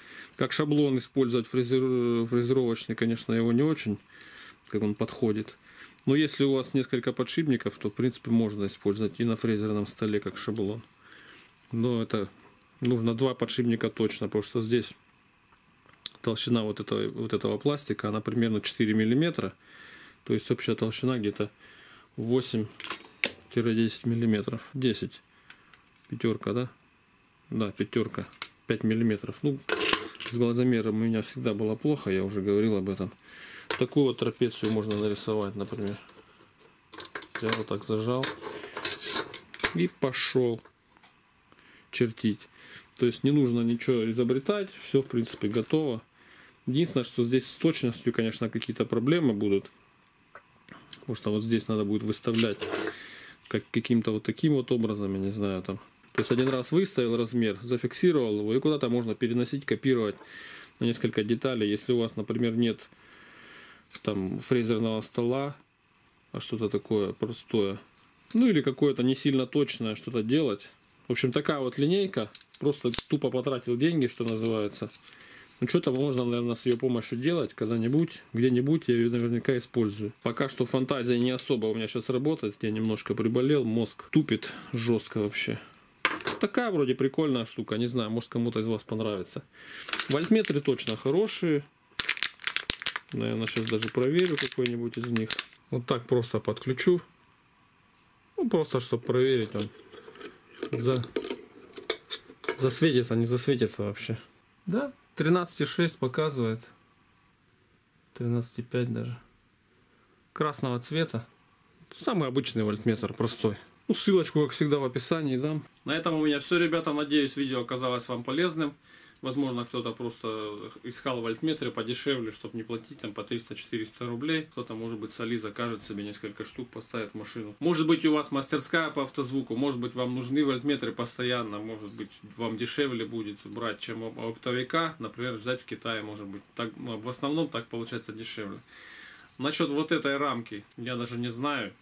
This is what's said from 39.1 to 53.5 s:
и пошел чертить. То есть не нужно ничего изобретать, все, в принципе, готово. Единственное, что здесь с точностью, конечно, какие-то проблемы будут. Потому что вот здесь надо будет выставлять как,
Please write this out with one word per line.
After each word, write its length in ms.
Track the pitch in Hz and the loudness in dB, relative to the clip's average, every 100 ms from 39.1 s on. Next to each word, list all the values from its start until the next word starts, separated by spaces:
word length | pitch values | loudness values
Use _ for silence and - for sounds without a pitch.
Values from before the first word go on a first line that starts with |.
| - - - - - - | -4 -6 -10 -12 -4 -2
и 140 | 170 175 | 0 -2
пошел 720 | - 135 123 - 135 123 113 - _ _ _ - _ _ _ _ - - - _ | 0 -2 0 0 2 2 -2 -8 _ _ _ -20 _ _ _ _ -20 -20 -20 _
чертить. 480 | - 120 110 113 101 - - - - - - | 0 0 2 0 0 -6 -20 -20 -20 -20 0
То 80 | 123 | 0
есть 180 | 117 | 2
не 60 | 135 | 2
нужно 320 | 147 131 120 | 4 4 4
ничего 460 | 117 117 - 123 113 | 2 2 2 2 2
изобретать, 600 | 113 120 127 135 208 190 - | 2 2 2 2 0 -2 -8
все, 180 | - 139 | 0 0
в 60 | 131 | 2
принципе, 420 | 120 113 - 107 | 0 -2 -2 -2
готово. 540 | 113 110 156 156 113 - _ - - - _ - | 0 2 0 0 -4 -8 _ -20 -20 -20 _ -2
Единственное, 380 | 131 165 143 | 0 2 0
что 180 | 120 - | -2 0
здесь 240 | 120 127 - | 2 2 2
с 100 | - | 0
точностью, 560 | 165 156 123 113 - | 0 2 -2 0 0
конечно, 380 | 113 113 - 113 | 0 0 0 -4
какие-то 340 | 113 - 117 | -2 -4 -2
проблемы 480 | 110 123 120 170 147 | 0 2 2 4 4
будут. 380 | 104 104 98 - - _ _ _ _ _ - - _ - - - - | 2 2 2 0 -12 _ _ _ _ _ -20 -20 _ -20 -20 -14 -12
Потому 160 | - 113 | -8 -6
что 140 | - | -2
вот 120 | 104 | -2
здесь 240 | 113 113 - | 2 0 2
надо 180 | 110 | 0
будет 180 | 104 104 | 0 0
выставлять 560 | 110 107 - 113 113 101 - - - - - - - - | 0 -2 0 2 0 0 -4 -4 -6 -8 -14 -18 -20 -20
как, 140 | - | -6